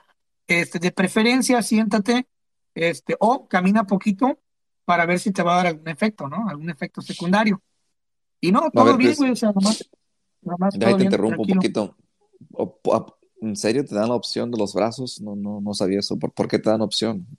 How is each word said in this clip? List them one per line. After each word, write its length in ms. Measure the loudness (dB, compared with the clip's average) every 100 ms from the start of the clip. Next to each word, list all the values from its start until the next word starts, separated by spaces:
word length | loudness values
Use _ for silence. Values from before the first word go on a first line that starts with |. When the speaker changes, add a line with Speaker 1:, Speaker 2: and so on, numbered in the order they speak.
| _ _ _ _ -2
Speaker 1:
Este, 300 | -2 -2 -2
de 120 | -4
preferencia, 680 | 0 0 2 2 2 2 2
siéntate, 680 | 2 0 2 0 0 -2 -2 _ _ _ _ -4
este, 400 | -2 -2 -6 0
o 280 | 2 2 0
camina 380 | 0 2 2 2
poquito 540 | 0 0 0 0 -2 _ _ _ _ -2
para 200 | 0 2
ver 140 | 0
si 120 | -2
te 100 | 0
va 100 | 2
a 40 | 2
dar 100 | 2
algún 200 | -2 -8
efecto, 400 | -4 -4 -4 -8
¿no? 220 | -6 -6
Algún 200 | -6 -10
efecto 320 | -8 -10 -10
secundario". 600 | -12 -6 0 2 2 -2 _ _ _ _ _ _ _ _
Y 100 | 2
no, 100 | 2
Speaker 2:
A 60 | 2
Speaker 1:
todo 120 | 4 6
Speaker 2:
ver, 120 | 6
Speaker 1:
bien, 120 | 4
Speaker 2:
Chris. 60 | 2
Speaker 1:
güey, 120 | 0
o 40 | 0
sea, 160 | 0
nomás, 340 | 2 0 0 -6 _ _ _ _ _
nomás 320 | -8 -2 -2
Speaker 2:
De 120 | 0 2
ahí 60 |
Speaker 1:
todo 60 | 4
Speaker 2:
te 60 |
Speaker 1:
bien, 100 | 2
Speaker 2:
interrumpo 280 | 2 0 0
un 40 | 0
Speaker 1:
tranquilo. 120 | 2
Speaker 2:
poquito. 340 | 2 0 -4 -8 _ _ _ -20 -12
O, 240 | -6 -6 -4
po-, 360 | 0 0 -2 _ _ -10
¿en 160 | -8 -4
serio 300 | -2 0 -2
te 80 | -2
dan 140 | 0
la 60 | -2
opción 340 | -4 -6 -4
de 60 | -4
los 160 | -2
brazos? 480 | 0 -2 -2 -10 -10
No, 140 | -12 -10
no, 260 | -8 -8
no 120 | -6 -4
sabía 240 | -2 -2
eso. 180 | -2 -4
¿Por, 160 | -6
por 140 | -4 -2
qué 80 | 0
te 100 | 0
dan 100 | 0
opción? 440 | 0 -2 -4 -6 -10